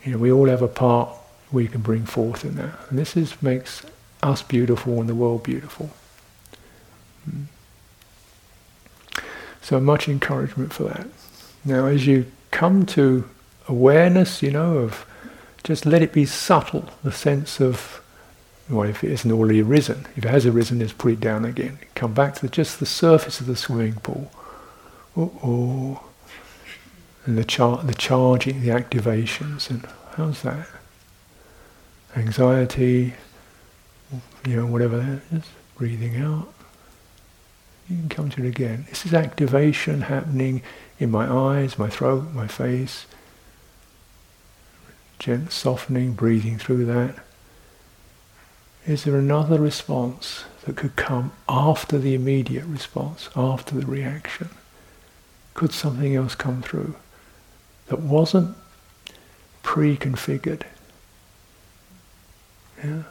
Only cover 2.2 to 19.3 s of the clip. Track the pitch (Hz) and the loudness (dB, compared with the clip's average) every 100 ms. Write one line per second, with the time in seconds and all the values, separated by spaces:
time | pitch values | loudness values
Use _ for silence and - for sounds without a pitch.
2.2 | 113 117 - - 151 - - 131 151 175 | -2 -4 -8 -6 -8 -10 -6 -4 -2 -2
3.2 | 156 - 139 127 - - - - - _ | -2 -2 -2 -2 -4 -16 -18 -20 -20 _
4.2 | 139 135 - 127 123 120 127 117 113 117 | -2 -2 0 0 2 0 0 -2 -2 0
5.2 | 120 117 127 127 143 - 156 - - - | 0 0 -4 -8 -8 -12 -14 -14 -20 -20
6.2 | _ _ - - - - - - - _ | _ _ -20 -20 -20 -20 -20 -20 -20 _
7.2 | 151 143 143 - _ - _ _ _ - | -14 -12 -14 -18 _ -20 _ _ _ -20
8.2 | _ _ _ - _ _ - _ - - | _ _ _ -20 _ _ -20 _ -12 -12
9.2 | - - - - - 131 135 147 - 139 | -12 -16 -18 -18 -2 2 4 2 2 -2
10.2 | - 135 135 - 156 - - - 233 - | -2 -2 -4 -4 -6 -4 -6 -6 -12 -18
11.2 | - - - - 143 131 135 143 135 135 | -20 -20 -20 -10 -2 0 4 4 6 4
12.2 | 127 - - - 170 196 180 - 139 127 | 4 -8 -8 0 4 4 4 4 4 4
13.2 | 120 - _ - - 123 131 147 175 180 | 0 -14 _ -20 -4 4 8 8 8 6
14.2 | 180 - 139 143 170 156 117 - - - | 4 2 0 0 2 2 0 -4 -16 -20
15.2 | - - - - - 156 147 165 160 156 | -20 -20 -20 -16 -4 0 4 6 6 4
16.2 | 139 - - 165 - - 160 - 139 - | 2 0 4 4 4 -6 -8 -8 -6 -2
17.2 | 147 143 151 - 131 120 - - - - | 0 0 -2 0 2 2 -8 -18 -20 -20
18.2 | - - _ _ - 117 104 107 - 139 | -20 -20 _ _ -4 -2 -2 -2 -4 -2
19.2 | 117 | 0